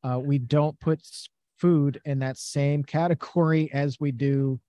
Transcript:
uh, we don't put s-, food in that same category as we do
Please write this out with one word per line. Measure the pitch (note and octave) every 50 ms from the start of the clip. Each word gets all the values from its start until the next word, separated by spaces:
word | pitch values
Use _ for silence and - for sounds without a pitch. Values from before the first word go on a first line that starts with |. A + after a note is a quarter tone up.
| _
uh, | B2+ B2 B2+ C3
we | C#3+ C#3+ C#3
don't | B2 A#2+ D3 D3 D3 D3+ D3 _
put | - - D#3+ D#3+
s-, | _ - - - - - _ _ _ _ _ _
food | - F3 F3 D#3 C#3+ C#3+ C3+ C3+ _
in | D3 C#3 C3+
that | C3+ C3 C3
same | - - - - C#3+ C#3 C#3+ D3 D3 C#3
category | - - D3+ E3 F3 E3+ - - - - F3 E3+ D#3 D#3+ D#3+ D#3 D#3 -
as | C#3 C#3+ D3 C3 -
we | D3 C#3+ C3
do | A#2 C#3 C#3 C#3 C3+ C3+ C3+ C3 B2 _